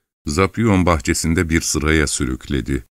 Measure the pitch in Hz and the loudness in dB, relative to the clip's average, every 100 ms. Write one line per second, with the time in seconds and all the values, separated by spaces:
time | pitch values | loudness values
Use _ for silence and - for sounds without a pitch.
0 | _ _ - 73 95 - 113 95 87 82 | _ _ -6 -2 -2 0 2 4 4 2
1 | - 80 80 85 82 80 - 76 73 78 | 0 -2 0 0 2 0 0 -2 2 2
2 | 73 - 65 64 - 69 58 67 - | 2 -2 -4 -6 -6 -6 -4 -6 -8